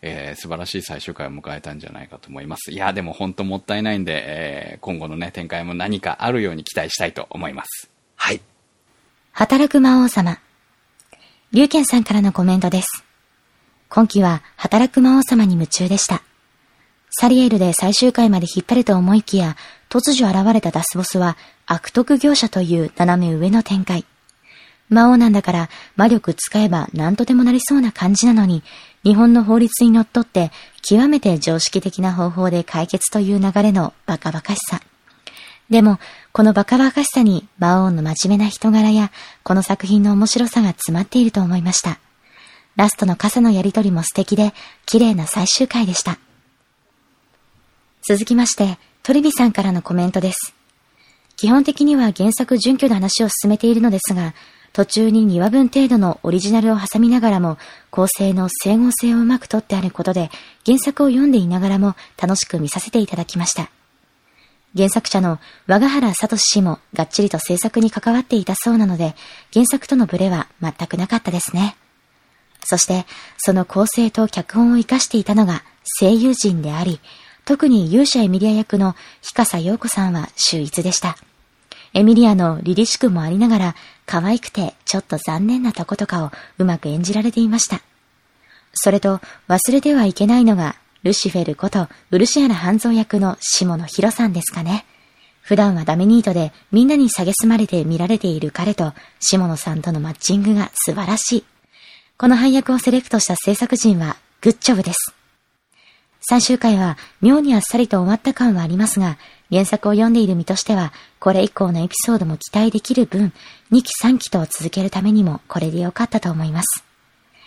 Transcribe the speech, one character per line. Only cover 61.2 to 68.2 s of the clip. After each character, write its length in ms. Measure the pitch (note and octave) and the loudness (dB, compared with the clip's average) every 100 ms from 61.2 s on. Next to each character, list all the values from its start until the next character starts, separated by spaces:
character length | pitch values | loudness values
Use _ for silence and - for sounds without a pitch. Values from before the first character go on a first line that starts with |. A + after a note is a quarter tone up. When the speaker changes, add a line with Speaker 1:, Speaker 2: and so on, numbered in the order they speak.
| C#4+ | 2
Speaker 3:
ん 60 | |
で 60 | B3+ | 2
い 100 | F3 | 0
な 140 | F3+ | -2
が 80 | G3 | 0
ら 100 | G3 | 0
も 160 | G3+ F#3+ - - | 0 -2 -12 -6
楽 140 | F3+ F#3+ | -2 -2
し 80 | |
く 160 | - E3+ | -4 -6
見 80 | D3+ | -6
さ 140 | - | -6
せ 100 | - | -4
て 80 | A#3+ | -2
い 80 | G#3 | -2
た 80 | - | -6
だ 80 | |
き 140 | E3+ F3 | -8 -6
ま 80 | E3+ | -4
し 80 | |
た。 180 | - E3 _ _ _ _ _ _ _ _ _ _ | -6 -8 _ _ _ _ _ _ _ _ _ _
原 140 | F#3 G3 | -2 0
作 220 | A3+ - | 0 -2
者 100 | G3 | -2
の 200 | F#3 D#3+ - - - | -2 -4 -10 -20 0
和 120 | F#3+ | 2
賀 100 | C4+ | 2
原 240 | C#4 B3 | 2 0
聡 240 | F3+ G#3+ G#3+ | -2 -4 -2
氏 240 | - G#3 | 0 2
も 180 | F#3 D#3 _ | 0 -2 _
が 100 | - | -6
っ 60 | D#3+ | -6
ち 120 | - | 0
り 60 | G3+ | -2
と 100 | E3 | -2
制 180 | - F3 | -4 -2
作 240 | A3 A#3 | -2 0
に 100 | A3 | 0
関 220 | G#3+ A#3 | 0 -2
わ 80 | A#3 | -2